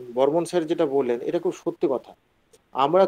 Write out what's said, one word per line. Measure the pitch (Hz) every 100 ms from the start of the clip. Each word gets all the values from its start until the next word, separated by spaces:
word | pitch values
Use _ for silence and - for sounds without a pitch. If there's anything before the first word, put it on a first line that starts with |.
| 123
বর্মন | 120 135 165
স্যার | 160 180 156
যেটা | 165 151
বললেন, | 139 123 120
এটা | 156 165
খুব | 175
সত্যি | - - - 156
কথা। | 123 - - _ _ _ _ _
আমরা | 123 143 180